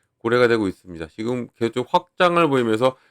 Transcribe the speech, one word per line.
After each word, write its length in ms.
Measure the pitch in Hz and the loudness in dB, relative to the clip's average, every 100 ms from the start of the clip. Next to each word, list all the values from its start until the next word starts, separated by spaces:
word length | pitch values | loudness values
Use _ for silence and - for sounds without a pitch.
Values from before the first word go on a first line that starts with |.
| _ _ | _ _
고래가 300 | 117 120 123 | -2 2 4
되고 200 | 117 101 | 2 0
있습니다. 380 | - 92 85 80 - | -6 -14 -14 -14 -10
지금 320 | 110 123 117 - | -8 -6 -8 -6
계속 300 | 117 123 127 | -6 -4 -2
확장을 580 | 175 - - 180 175 160 | -2 -2 -2 0 2 2
보이면서 460 | 135 117 110 127 - _ | 2 0 2 0 -2 _